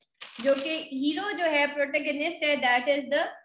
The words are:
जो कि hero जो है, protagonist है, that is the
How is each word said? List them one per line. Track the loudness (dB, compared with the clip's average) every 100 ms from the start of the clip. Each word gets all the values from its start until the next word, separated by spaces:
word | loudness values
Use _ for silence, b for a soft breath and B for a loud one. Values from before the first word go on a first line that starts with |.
| _ _ -20 -2
जो | 2 2
कि | 0 -4
hero | -6 -2 0 0 -2
जो | -2 0
है, | 2 2
protagonist | 0 -2 0 -2 -2 -4 -2
है, | 0 2
that | 2 2 2 0
is | 0
the | -2 -2 -6